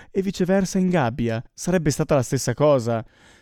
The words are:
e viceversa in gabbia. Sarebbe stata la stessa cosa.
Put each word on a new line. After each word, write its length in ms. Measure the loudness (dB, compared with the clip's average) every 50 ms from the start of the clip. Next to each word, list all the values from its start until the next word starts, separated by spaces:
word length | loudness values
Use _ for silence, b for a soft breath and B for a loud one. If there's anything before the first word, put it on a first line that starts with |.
| B B
e 100 | B -4
viceversa 560 | -2 -2 -2 -2 0 2 2 2 0 0 0 0
in 120 | 0 2
gabbia. 540 | 2 2 0 0 -2 -2 -2 -2 -2 -4 -6 -10
Sarebbe 380 | _ -10 -4 0 0 0 2 0
stata 240 | 0 0 0 0 2
la 80 | 0
stessa 320 | 0 0 -2 -4 -2 -2 -2
cosa. 500 | 2 4 4 4 4 2 0 -4 -4 -4 b b b b b b b